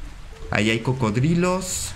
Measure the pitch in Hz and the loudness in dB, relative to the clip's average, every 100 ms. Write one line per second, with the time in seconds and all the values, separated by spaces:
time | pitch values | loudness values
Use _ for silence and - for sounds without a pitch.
0 | - - - - - - 107 113 131 131 | -12 -12 -14 -12 -2 2 2 2 0 0
1 | 110 107 147 175 180 185 190 - - | 2 2 2 4 2 0 -2 -6 -6